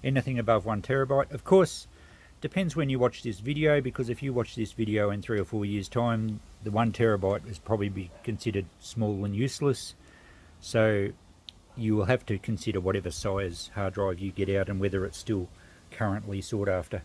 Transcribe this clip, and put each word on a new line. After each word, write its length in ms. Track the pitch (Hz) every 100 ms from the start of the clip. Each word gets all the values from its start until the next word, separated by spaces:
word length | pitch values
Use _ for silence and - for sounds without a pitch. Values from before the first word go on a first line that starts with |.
Anything 340 | 135 135 123 127
above 260 | 110 110
one 180 | 107 107
terabyte. 500 | - 135 135 139 139
Of 100 | 139
course, 460 | - 190 175 - - - - - - -
depends 360 | 143 - 185 160
when 140 | 139
you 80 | 131
watch 240 | 123 -
this 180 | 123 98
video, 400 | 110 147 156 147
because 300 | 131 117 120
if 120 | 120
you 100 | 139
watch 220 | 123 110
this 180 | - 110
video 380 | - 110 107 104
in 120 | 101
three 180 | 92 107
or 40 |
four 200 | 92 110
years' 240 | 101 104 95
time, 520 | 123 120 113 110 104 - -
the 80 | 104
one 220 | 104 117
terabyte 580 | 104 117 104 95 101 151
is 80 | 101
probably 300 | - 113 101
be 220 | 98 92 -
considered 440 | - 104 - 101 90 -
small 460 | - 117 107 101
and 100 | 104
useless. 600 | 101 131 - 143 127 - - - - - - - -
So 480 | - 117 110 104 98 - - - - - - -
you 200 | 110 107
will 80 |
have 200 | 92 123 -
to 120 | 101
consider 420 | - 107 - 98
whatever 300 | 90 95 90
size 600 | - 107 98 95 85 -
hard 200 | - 98
drive 260 | 92 98 87
you 100 | 98
get 180 | 92 98
out 180 | 98 95
and 100 | 95
whether 260 | 98 95
it's 140 | 95 -
still 300 | - 104 87 - - - -
currently 500 | - 107 98 104 98
sought 280 | 95 110 98
after. 340 | 92 90 98